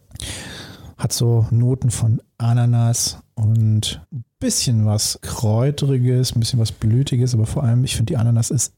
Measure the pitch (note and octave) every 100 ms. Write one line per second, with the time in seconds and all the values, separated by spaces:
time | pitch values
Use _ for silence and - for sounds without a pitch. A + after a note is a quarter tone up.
0 | _ - - - - - - - - -
1 | A#2 - A#2+ A#2 A2 A#2 B2 C3 B2+ -
2 | A2+ A2+ - - A#2 A#2+ A#2+ A#2+ A#2 A#2+
3 | - - _ - G#2+ A2+ G#2+ G#2+ - -
4 | - B2+ - _ B3+ - C3+ A2 G#2+ G#2+
5 | - - - - G#2+ A2 C#3 D3 C#3 C3
6 | B2 B2+ B2+ A#2 A2 A#2 A2 - A2 A#2+
7 | C#3+ B2 B2 A#2 A2+ D3 A#2 A#2+ C3 -
8 | A2+ C#3+ A#2 A2+ - B2+ -